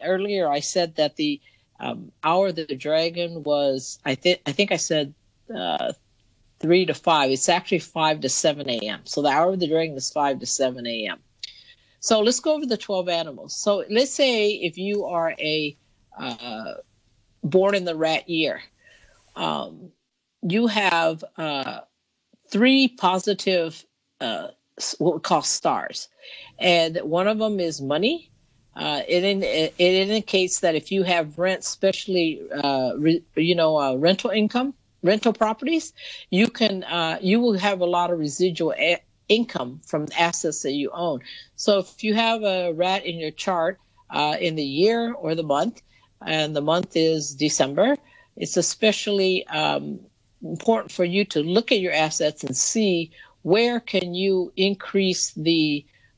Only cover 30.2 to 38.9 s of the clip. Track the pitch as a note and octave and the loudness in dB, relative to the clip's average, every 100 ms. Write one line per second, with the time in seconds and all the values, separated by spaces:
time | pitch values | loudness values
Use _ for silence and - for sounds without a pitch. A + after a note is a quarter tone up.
30.2 | G3+ F#3+ F#3 - F3 D#3 - G3 F#3 F3 | 0 0 2 0 0 0 0 0 2 0
31.2 | D3+ D3+ F#3 F#3 - - F#3+ - - F3+ | -2 -2 -2 -2 -6 -2 0 0 -2 0
32.2 | D#3+ D3 - C#3+ C#3+ C3+ B2+ A#2+ D#3 E3+ | 0 -2 -8 -4 0 0 0 0 2 2
33.2 | - D#3 E3 F3 D#3+ D3+ C#3 C3 E3 F#3+ | 0 0 2 2 2 2 0 2 2 2
34.2 | A#3 G#3+ G#3+ A#3+ C#4 - _ _ F3+ G#3+ | 0 0 0 0 -4 -6 _ _ 2 2
35.2 | A#3+ G3+ A3 A3 C4 D#4+ - - - - | 2 2 0 0 -2 -2 -2 -12 -16 -16
36.2 | - F3+ A#3 - A3 F#3+ - E3+ D#3+ E3+ | -2 2 2 2 0 0 -4 -2 -2 -2
37.2 | F#3 A3+ A#3+ F#3+ G3+ F#3 F3 F3 F3 E3+ | 2 4 4 2 0 0 2 2 0 0
38.2 | D3+ C#3 F#3 E3 D#3 - D#3+ | -2 0 0 0 -2 2 2